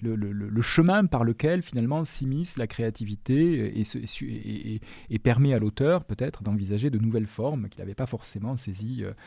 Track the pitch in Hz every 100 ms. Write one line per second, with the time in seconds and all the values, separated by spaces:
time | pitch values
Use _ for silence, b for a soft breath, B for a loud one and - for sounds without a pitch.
0 | 113 110 101 101 104 104 117 - 170 202
1 | 190 127 117 110 151 180 - 123 117 151
2 | 156 - 131 139 175 - 110 - 113 -
3 | 104 104 - 135 170 147 104 107 107 123
4 | 113 - 123 110 107 107 110 107 B B
5 | B 110 127 120 139 120 107 - 139 180
6 | - 104 131 - 107 104 98 104 143 117
7 | 113 113 104 - 127 147 101 - 95 98
8 | 131 113 - 101 110 127 - 95 110 127
9 | 98 98